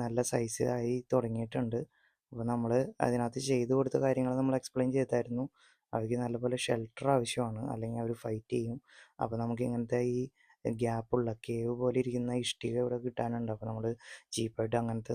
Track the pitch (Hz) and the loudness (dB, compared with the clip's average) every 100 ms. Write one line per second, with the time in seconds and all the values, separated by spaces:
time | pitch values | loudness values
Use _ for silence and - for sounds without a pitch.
0 | 120 117 120 131 113 - 123 123 120 123 | 2 0 2 0 0 0 0 2 0 -2
1 | - 127 117 113 113 135 117 117 156 _ | 2 2 2 -2 -2 -2 -2 -2 -4 _
2 | _ _ _ 117 117 120 117 123 135 - | _ _ _ -6 -2 0 2 2 2 0
3 | 123 120 120 131 135 127 120 131 131 135 | 2 2 0 -2 2 2 4 4 4 4
4 | 135 131 127 127 131 131 - 131 127 135 | 4 4 2 2 2 2 0 0 2 2
5 | 127 120 120 120 139 - - _ _ 113 | 2 2 0 -2 -4 -8 -20 _ _ -4
6 | 113 120 120 117 123 123 - 117 113 - | 0 0 0 0 -2 0 0 0 -2 -2
7 | 135 135 117 - 117 110 120 113 113 117 | 2 4 2 0 -2 -2 -4 -4 -4 -2
8 | 117 117 117 110 - 123 117 127 - - | -4 -4 -4 -4 -2 -2 -2 -6 -12 -20
9 | - - 110 113 117 117 123 120 117 123 | -20 -6 -2 0 -2 0 0 -2 0 0
10 | 123 123 131 - _ _ 120 113 117 113 | 2 0 -4 -8 _ _ -6 0 0 0
11 | 113 123 117 110 - 117 117 120 127 123 | 0 0 0 -4 -4 -2 -2 0 0 2
12 | 123 123 120 123 120 - 117 120 123 123 | 0 -2 -2 -2 -2 -4 -2 0 0 -2
13 | 123 120 117 117 117 110 113 110 113 117 | -4 -2 -2 -2 -4 -4 -6 -2 -4 -4
14 | - - _ - 113 - 113 117 117 113 | -10 -20 _ -4 -4 -2 0 0 0 -2
15 | 110 | -2